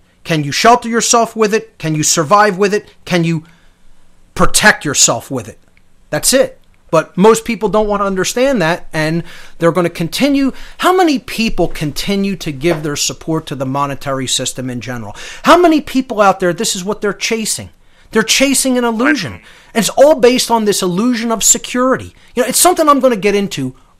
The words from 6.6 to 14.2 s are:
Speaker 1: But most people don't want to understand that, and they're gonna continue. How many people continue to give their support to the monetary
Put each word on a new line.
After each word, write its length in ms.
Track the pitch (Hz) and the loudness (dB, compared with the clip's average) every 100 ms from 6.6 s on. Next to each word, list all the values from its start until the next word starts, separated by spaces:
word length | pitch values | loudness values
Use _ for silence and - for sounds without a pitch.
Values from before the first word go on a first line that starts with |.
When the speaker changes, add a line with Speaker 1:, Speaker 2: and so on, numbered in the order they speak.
| _ _ _ | _ _ _
Speaker 1:
But 240 | 160 156 - | 0 0 4
most 300 | 208 226 226 | 4 4 0
people 240 | 214 214 | -4 -2
don't 180 | 208 208 | 0 0
want 140 | 202 | -2
to 40 | 196 | -2
understand 560 | 190 180 240 269 254 | -2 -2 0 0 2
that, 260 | 160 208 - | 0 -2 -4
and 320 | 160 156 165 160 - - - | -4 -2 -2 -6 -12 -18 -2
they're 140 | 170 | 0
gonna 180 | 160 170 | 2 -2
continue. 640 | 170 165 - 269 277 269 - - - | -2 -6 -2 0 2 0 -4 -12 -2
How 160 | 320 370 | 0 4
many 240 | 339 262 | 2 0
people 480 | - - 226 - 165 | -4 -4 -2 0 -2
continue 680 | - 151 - - 196 196 190 | -2 -6 -6 -4 -2 -2 -4
to 140 | 170 | -8
give 300 | 135 170 165 | -4 -2 -2
their 140 | 156 143 | -4 -4
support 500 | - - - 160 156 | -6 -6 -6 -6 -6
to 80 | 135 | -6
the 100 | 131 | -4
monetary 640 | 139 143 139 139 135 | -4 -4 -4 -6 -4